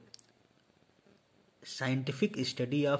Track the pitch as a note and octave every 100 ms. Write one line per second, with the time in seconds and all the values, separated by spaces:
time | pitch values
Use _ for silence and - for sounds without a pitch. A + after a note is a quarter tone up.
0 | - - _ _ _ _ _ _ _ _
1 | - - _ _ _ _ - - C3 C3
2 | C3+ - G#3 - B2 - B2 D3 C#3+